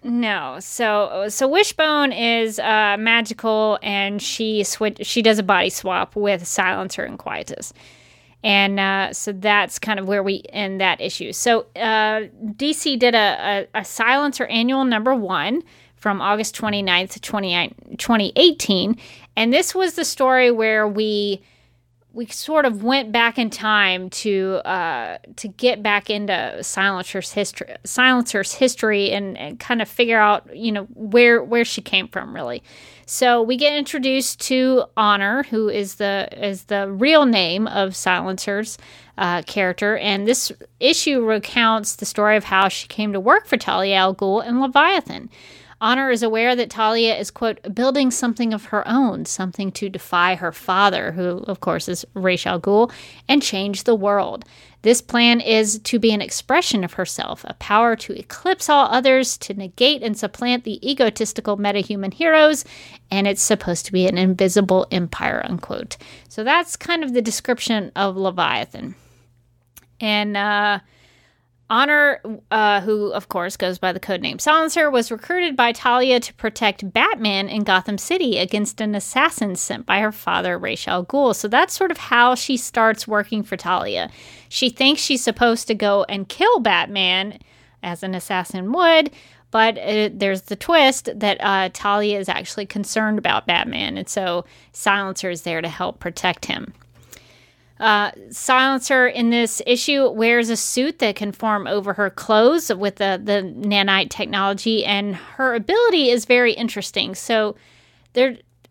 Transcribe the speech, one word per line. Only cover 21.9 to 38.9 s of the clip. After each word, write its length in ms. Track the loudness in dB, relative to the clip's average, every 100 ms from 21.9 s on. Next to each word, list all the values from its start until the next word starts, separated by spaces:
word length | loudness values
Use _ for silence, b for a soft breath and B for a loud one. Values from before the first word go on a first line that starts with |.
| _ _
we 140 | -14 -12
sort 380 | -10 -2 2
of 180 | 2 0
went 300 | 0 0 0
back 260 | 2 2 0
in 120 | -4
time 600 | -4 0 2 2 0 -6
to, 500 | -6 -2 -2 0 -2
uh, 540 | -4 -4 -4 -4 -8 -12 -16 -16
to 100 | -14
get 340 | -2 -2 0
back 300 | 0 0 0
into 480 | -6 -4 -4 -4 -8
Silencer's 680 | -8 -2 0 0 -6 -8 -6
history, 440 | -4 -4 -6 -14 -14
Silencer's 680 | -4 2 4 4 0 -4 -4
history 600 | 0 0 2 0 0 0
and, 260 | -2 -6 -10
and 220 | -12 -10
kind 200 | -4 -4
of 80 | -2
figure 300 | 0 2 4
out, 380 | 4 2 -2 -8
you 160 | -4
know, 160 | -4 -6
where, 460 | -12 2 6 6 6
where 200 | 2 0
she 160 | 0 -4
came 280 | -2 -2 -2
from, 260 | -8 -10
really. 300 | -10 -10 -10 B B B B -12
So 340 | 0 4 4
we 160 | 2 2
get 180 | 2
introduced 680 | 2 -2 -2 0 0 -2 -6 -2
to 380 | 2 4 2 2 0
Honor, 480 | 2 2 0 -2
who 240 | -2 -2 -2
is 260 | -2 -4 -4
the, 320 | -2 -2 -6
is 320 | -6 -6 -6
the 260 | -4 -4 -2
real 340 | 0 4 6
name 440 | 6 4 2 0 -2
of 260 | -2 -2
Silencer's, 840 | -2 0 0 -2 -6 -4 -4 -6 -12 B